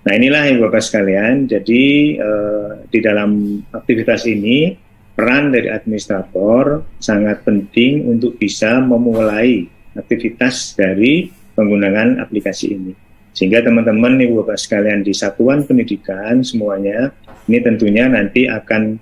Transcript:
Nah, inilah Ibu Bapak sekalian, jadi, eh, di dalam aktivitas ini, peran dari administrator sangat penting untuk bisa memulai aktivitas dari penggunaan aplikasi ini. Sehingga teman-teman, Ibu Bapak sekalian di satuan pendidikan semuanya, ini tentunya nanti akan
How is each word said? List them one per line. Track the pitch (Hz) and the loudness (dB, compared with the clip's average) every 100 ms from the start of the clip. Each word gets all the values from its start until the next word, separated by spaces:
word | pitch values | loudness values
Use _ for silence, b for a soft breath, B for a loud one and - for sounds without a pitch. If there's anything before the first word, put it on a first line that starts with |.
Nah, | - 104 | 0 2
inilah | 127 147 147 | 2 2 2
Ibu | 127 | 2
Bapak | 110 113 | 2 0
sekalian, | 107 113 98 95 107 135 | -2 -2 0 0 0 0
jadi, | 131 107 95 117 139 143 147 151 | 0 -2 0 2 4 4 2 0
eh, | 107 107 104 104 104 107 - | -2 -2 -2 -4 -6 -12 -4
di | 117 | 0
dalam | 107 104 104 104 104 104 - | 2 0 0 0 -2 -6 -10
aktivitas | 113 - 113 110 107 120 | -14 -4 -2 0 0 0
ini, | 107 101 131 160 190 _ _ - | -2 0 0 0 -4 _ _ -16
peran | - 110 131 147 | -4 0 2 2
dari | 127 - | 0 0
administrator | 110 - 107 98 98 - 90 101 120 139 151 160 - | -6 -4 -6 -4 -6 -6 -2 2 2 2 -2 -6 -10
sangat | - 104 104 104 | -2 0 0 -2
penting | - 104 98 - 123 147 127 | 0 -2 0 2 2 2 0
untuk | 117 120 113 | 0 -2 -2
bisa | 104 - 110 123 | -6 -2 0 2
memulai | 131 120 120 113 110 104 120 113 87 - - | 2 2 2 2 0 2 2 2 -2 -14 -18
aktivitas | - - 120 110 - 127 127 - | -16 -4 -4 -4 -2 -2 -2 -10
dari | - 92 95 117 156 185 - - | -2 0 2 2 2 -2 -12 -10
penggunaan | - 107 104 98 101 113 127 | -2 0 2 0 2 2 0
aplikasi | 113 107 101 92 - | -4 -6 -6 -6 -6
ini. | 98 92 92 _ - _ - | -6 -10 -14 _ -20 _ -4
Sehingga | 95 113 | 2 2
teman-teman, | 120 117 113 107 120 131 | 4 2 2 2 2 2
Ibu | 123 117 | 2 0
Bapak | 101 104 | -2 -6
sekalian | - 107 107 104 | -4 0 0 0
di | 98 | -2
satuan | 95 98 - 120 143 143 | -2 -4 0 0 2 2
pendidikan | 127 117 101 - 95 104 123 | 0 0 -6 -6 -10 -2 0
semuanya, | 123 113 104 98 101 104 131 - - - | 0 -2 -2 -2 -4 -2 -4 -6 -20 -16
ini | - 120 | -2 0
tentunya | 120 113 110 104 127 | 2 2 2 2 2
nanti | 120 101 123 123 | 2 0 0 0
akan | 110 - 110 107 110 | -2 -2 -2 0 -4